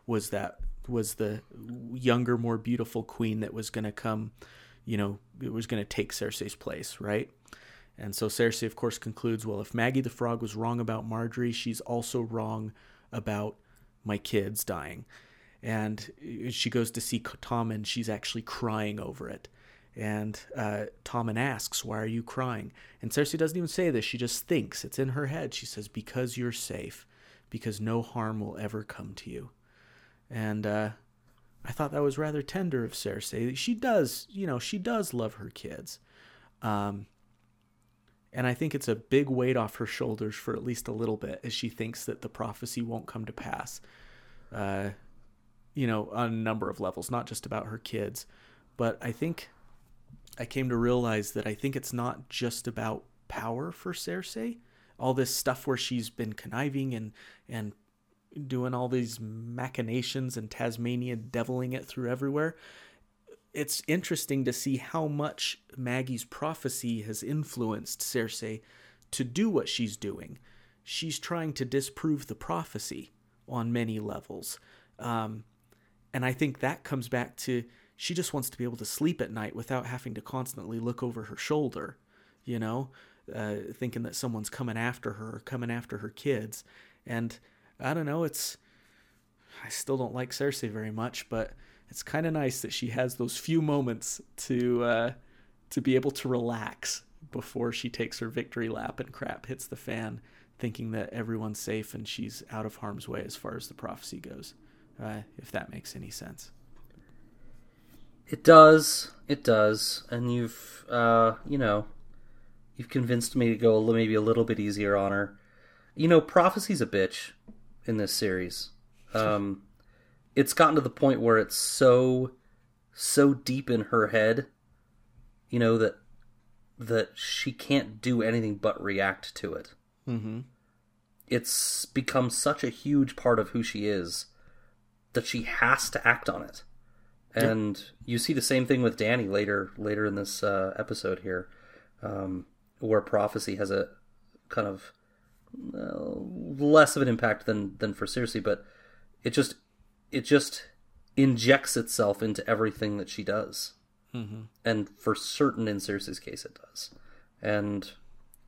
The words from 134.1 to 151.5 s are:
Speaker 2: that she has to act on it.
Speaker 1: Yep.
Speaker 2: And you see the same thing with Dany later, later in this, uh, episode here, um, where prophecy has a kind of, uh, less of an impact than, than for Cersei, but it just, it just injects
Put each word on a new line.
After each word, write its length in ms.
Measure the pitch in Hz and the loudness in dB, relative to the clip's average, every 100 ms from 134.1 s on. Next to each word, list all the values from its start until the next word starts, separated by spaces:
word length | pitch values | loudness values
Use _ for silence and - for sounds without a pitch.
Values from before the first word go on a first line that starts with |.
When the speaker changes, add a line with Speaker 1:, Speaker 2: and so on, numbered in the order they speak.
| - - _ - - - _ _ _ _ | -6 -8 _ -20 -20 -20 _ _ _ _
Speaker 2:
that 140 | 120 - | -4 -2
she 160 | 117 | -4
has 480 | 110 - 123 135 - | -2 2 4 4 2
to 160 | - 117 | 2 4
act 200 | 120 - | 2 2
on 140 | 85 | -4
it. 220 | - - - - - - - - _ 110 | -6 -14 -20 -20 -20 -20 -20 -20 _ 2
Speaker 1:
Yep. 80 | 113 | 4
Speaker 2:
And 380 | 110 107 98 - - - | 4 0 -4 -10 -12 -2
you 120 | 117 | 0
see 160 | - | 2
the 80 | 139 | 2
same 240 | - 131 123 | 4 4 4
thing 160 | 131 | 4
with 160 | 117 - | 4 4
Dany 320 | 107 123 101 | 2 2 2
later, 400 | 101 104 101 92 - | 2 4 2 0 -4
later 300 | 104 104 107 | -2 0 0
in 80 | 101 | 0
this, 260 | 98 - | -4 -2
uh, 320 | 104 98 95 101 | 0 2 0 -2
episode 440 | 107 107 95 95 | -4 -2 -2 -2
here, 300 | 95 90 - - - - - - | -2 -4 -6 -16 -20 -20 -20 -10
um, 460 | 104 98 95 92 - _ _ - | -6 -4 -4 -6 -8 _ _ -4
where 220 | 113 110 | 2 4
prophecy 560 | - 104 104 110 - 95 | 4 2 2 0 -4 -2
has 120 | 98 | 0
a 200 | 98 - - _ - _ _ - | 0 -2 -8 _ -20 _ _ -6
kind 180 | - 104 | -2 -2
of, 240 | 95 - - _ _ _ _ - - - - | -4 -12 -20 _ _ _ _ -20 -14 -10 -8
uh, 400 | - 50 - - - - - 139 | -6 -6 -6 -8 -8 -8 -6 2
less 320 | 147 156 147 147 | 10 12 12 8
of 80 | |
an 40 | 131 | 2
impact 380 | 113 117 107 - | 4 2 2 0
than, 320 | 107 98 95 | 0 -2 -2
than 160 | 107 | -2
for 140 | 95 107 | -2 -2
Cersei, 340 | 127 117 110 | -2 -2 0
but 240 | 104 104 - - - - - _ 120 | 0 -2 -4 -20 -20 -20 -20 _ 0
it 60 | |
just, 240 | 131 - - _ _ _ _ _ | 2 2 0 _ _ _ _ _
it 140 | 135 123 | -2 6
just 420 | 143 - - - _ _ - - - | 6 6 -6 -14 _ _ -20 -2 6
injects 640 | 135 117 110 | 6 6 8